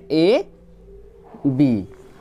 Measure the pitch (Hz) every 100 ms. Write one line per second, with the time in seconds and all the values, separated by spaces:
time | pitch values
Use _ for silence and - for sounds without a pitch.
0 | - 156 170 277 - - - - - -
1 | - - - - 139 131 143 107 92 -
2 | - -